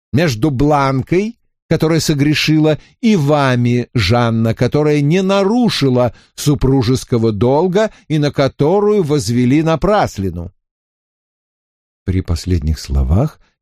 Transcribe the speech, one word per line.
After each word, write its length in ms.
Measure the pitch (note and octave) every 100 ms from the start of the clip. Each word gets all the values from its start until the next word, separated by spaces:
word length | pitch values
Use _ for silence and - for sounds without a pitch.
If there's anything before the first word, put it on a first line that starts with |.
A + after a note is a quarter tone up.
| _
между 380 | A#2 E3+ G#2+ D3+
Бланкой, 880 | A#2+ D3 D3 C3+ C3+ - F3 A3 - _ _ -
которая 320 | D#3+ D#3 E3
согрешила, 760 | - D3 C#3+ D3 - D#3 D#3 D3 - _
и 160 | A3+ G3+
вами, 720 | C#3+ D3+ C3+ A#2+ A#2+ A#2+ A#2
Жанна, 600 | B2 F#2 A#2+ A#2 A2+ A2+
которая 460 | A2 B2 D3 D3+ D3+
не 220 | C#3+ F#3
нарушила 920 | F#3+ G3 G3 B3 A3+ - C#3 B2 A#2+ - _
супружеского 1000 | - D3 C#3+ C3+ C3+ A2+ B2+ - A#2+ A2+
долга 580 | G#2 A#2+ C#3+ F#3 F#3+ A3 - -
и 100 | D3+
на 120 | D3
которую 720 | - C3+ - D3 G3+ G#3 G#3
возвели 580 | D3 D3 G2+ A#2+ B2+ D3
напраслину». 880 | D#3+ D#3+ F3 G#3 C3+ - F#2+ F2 F2+ - _ _ _ _ _ _ _ _ _ _ _ _ _ _
При 160 | - F#2
последних 600 | - E2+ F2+ F2 D2+ D2+
словах 580 | - C#2 C2 F2+ D3+ - _ _